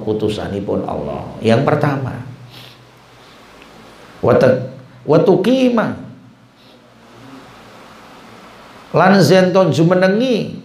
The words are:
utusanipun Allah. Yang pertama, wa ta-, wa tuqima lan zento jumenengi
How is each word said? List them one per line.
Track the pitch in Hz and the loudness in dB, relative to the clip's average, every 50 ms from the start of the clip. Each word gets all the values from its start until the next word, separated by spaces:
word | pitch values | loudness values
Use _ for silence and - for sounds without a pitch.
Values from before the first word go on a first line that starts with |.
| - | -6
utusanipun | 107 107 104 107 101 - 95 92 95 101 101 95 107 104 98 - | -6 -4 -2 -2 -4 -4 -4 -6 -8 -8 -6 -6 -4 -6 -6 -6
Allah. | - 90 80 73 73 69 - - - - - | -6 -8 -8 -8 -8 -10 -10 -12 -12 -12 -4
Yang | - 113 113 127 147 | 0 0 2 2 2
pertama, | 147 151 147 151 147 135 123 123 123 - - - - - - - - - - - - - - - - - - - - - - - - - - - - - - - - - - - - - - - - - - | 0 0 0 0 -2 -4 -4 -6 -8 -10 -12 -14 -16 -18 -20 -20 -20 -20 -20 -20 -20 -20 -20 -20 -20 -20 -20 -20 -20 -20 -20 -20 -20 -20 -20 -20 -20 -20 -20 -20 -20 -20 -20 -20 -20 -20 -20 -20 -20 -10 -4
wa | - 127 127 | 0 2 2
ta-, | 123 131 127 127 127 - - - - - - - - - 135 | 4 4 2 2 0 -4 -10 -14 -18 -20 -20 -20 -10 -2 0
wa | 151 160 - | 2 2 4
tuqima | 190 175 180 190 233 262 262 254 247 240 220 170 127 - - - - - - - - - _ _ _ _ _ _ - - - _ _ _ _ - - - - 131 135 135 131 - - - - - - - - - - - - - - - - - - - - - - - - - - - - - - | 2 2 2 2 0 2 2 2 2 0 0 -2 -4 -6 -10 -14 -18 -20 -20 -20 -20 -20 _ _ _ _ _ _ -20 -20 -20 _ _ _ _ -20 -20 -20 -20 -20 -20 -20 -20 -20 -20 -20 -20 -20 -20 -20 -20 -20 -20 -20 -20 -20 -20 -20 -20 -20 -20 -20 -20 -20 -20 -20 -20 -20 -20 -20 -20 -12 -4
lan | - 147 175 190 196 196 156 | -2 0 2 4 4 4 4
zento | 131 185 185 185 180 170 190 185 160 | 6 4 4 4 4 4 2 2 2
jumenengi | 123 139 165 170 185 180 185 190 196 220 254 262 233 180 113 - 165 - - | 2 2 2 2 2 2 2 2 2 0 0 0 0 -2 -4 -6 -10 -14 -18